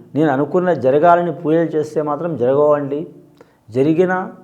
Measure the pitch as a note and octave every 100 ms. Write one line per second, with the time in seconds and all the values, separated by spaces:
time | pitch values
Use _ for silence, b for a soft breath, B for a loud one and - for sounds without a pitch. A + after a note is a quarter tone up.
0 | - C3+ D#3 C3 C#3+ F#3 F3+ D#3 B2+ D3
1 | F3 E3+ F3 D3 D3 D#3+ D#3+ D#3 D3 D#3
2 | D3+ C#3+ E3+ C#3 B2 C#3 D3 D3 C#3 C#3+
3 | F3 - - b b b - A2+ C#3+ D#3+
4 | F#3 F#3 G#3 -